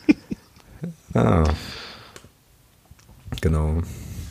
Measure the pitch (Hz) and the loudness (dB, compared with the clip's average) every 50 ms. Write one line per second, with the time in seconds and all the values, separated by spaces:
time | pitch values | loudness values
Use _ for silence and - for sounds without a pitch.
0 | - 311 - - - - - - - _ - - - - - - 165 175 165 - | 2 2 2 2 0 -12 -12 -12 -14 _ -20 -20 -20 -20 -16 -12 -12 -12 -12 -12
1 | - - - 123 117 113 101 82 80 78 78 - - - - - - - - - | -10 -2 0 2 4 4 6 6 4 4 2 0 -4 -12 -14 -14 -14 -16 -18 -20
2 | - - - - - - _ _ _ _ _ _ _ _ _ _ _ - - _ | -20 -20 -20 -20 -20 -20 _ _ _ _ _ _ _ _ _ _ _ -20 -20 _
3 | - - - - - - - - - 78 80 78 76 78 78 82 85 - - - | -20 -20 -20 -18 -12 -12 -6 0 0 2 2 4 2 2 2 0 -2 -4 -8 -12
4 | - - - - - - | -12 -12 -10 -10 -10 -12